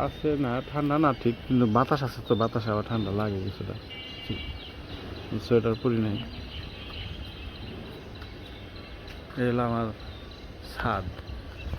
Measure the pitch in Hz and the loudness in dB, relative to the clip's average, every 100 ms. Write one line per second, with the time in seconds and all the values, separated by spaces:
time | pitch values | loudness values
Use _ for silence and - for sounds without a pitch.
0 | 135 - 151 143 127 123 135 147 147 147 | 0 0 2 2 2 0 -2 0 4 6
1 | 151 127 120 117 - 127 117 117 135 147 | 6 6 2 2 4 6 8 8 6 4
2 | 131 117 - 107 113 120 110 104 104 113 | 2 -2 2 4 4 2 2 0 2 0
3 | 98 101 107 98 98 - 98 101 - - | 2 2 2 0 -2 -4 -6 -6 -8 -10
4 | - - - - - - - - - - | -10 -8 -6 -4 -6 -8 -10 -12 -10 -10
5 | - - - 110 - 117 113 113 127 113 | -8 -10 -6 -4 6 6 6 4 2 4
6 | 107 107 - - - - - - - - | 2 0 -4 -8 -8 -8 -10 -10 -10 -8
7 | - - - - - - - - - - | -8 -8 -10 -10 -10 -10 -10 -10 -10 -12
8 | - - - - - - - - - - | -12 -12 -12 -12 -12 -12 -12 -12 -12 -12
9 | - - - 127 123 120 120 117 113 - | -12 -12 -8 0 4 4 4 2 0 -4
10 | - - - - - - - - 120 98 | -10 -10 -12 -12 -12 -12 -10 -2 0 0
11 | 90 - - - - - - | -2 -6 -8 -8 -10 -8 -6